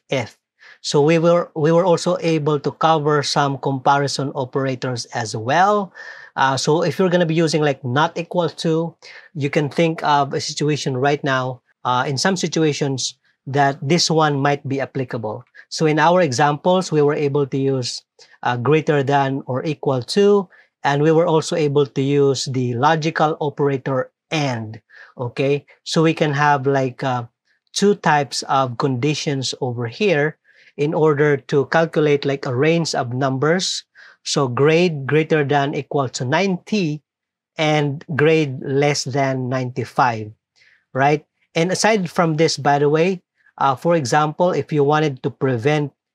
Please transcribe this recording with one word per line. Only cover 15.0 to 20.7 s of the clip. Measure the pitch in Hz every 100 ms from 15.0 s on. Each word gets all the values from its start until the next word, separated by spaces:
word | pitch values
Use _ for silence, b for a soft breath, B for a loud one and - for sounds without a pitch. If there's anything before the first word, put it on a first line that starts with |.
| 127 120 110 123 - B B
So | - 156
in | 151
our | 160 180
examples, | 160 120 147 147 185 185 185
we | 151
were | 147 151
able | 143 143 139
to | 139
use, | 135 135 123 - - _ b b
uh, | 127 123
greater | 127 156 151 147
than | 135 143 135 135 -
or | 127 165
equal | 143 143 131
to, | - 208 202 202 185 b b